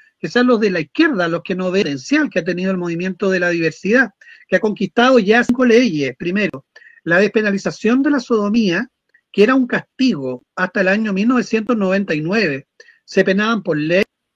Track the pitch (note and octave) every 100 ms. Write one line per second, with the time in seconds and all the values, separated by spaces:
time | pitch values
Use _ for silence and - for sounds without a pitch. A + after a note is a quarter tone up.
0 | _ _ E3+ A#3 B3 A#3 G#3+ F3+ D#3 -
1 | E4 A3+ E3+ E3 - F#3 F#3 F#3 G3+ C#3
2 | - D4 C#4 G3 E3+ F3+ F#3+ F#3+ F3 E3
3 | F#3 F3+ G3 F#3 F3+ E3+ E3 D#3+ F#3 A#3+
4 | A#3+ - - - _ F#3 G#3+ G3 G3+ -
5 | B3 C4 G3 A3+ A#3+ B3 B3+ A3+ B3+ D3+
6 | C3+ - E3+ F#3+ G3 C#3+ - _ - _
7 | - F3 G3+ A3 G#3+ G3 G3 D#3+ G#3+ B3+
8 | C#4 D4 - A3+ G3+ A3+ G#3+ E3+ A#3+ _
9 | _ _ _ - G#3+ C4+ B3 G#3 - -
10 | C4 E3+ C3 B2+ _ - F#3 G#3 F#3 G3+
11 | A3 F#3+ A3 B3+ G3+ A3 G#3+ A#3+ F#3+ G3
12 | G3 D#3 D#3 G#3+ F#3+ C3+ - _ - _
13 | - - F#3+ F#3+ G#3+ A3+ F3+ D3+ D3+ F3
14 | G#3 _ _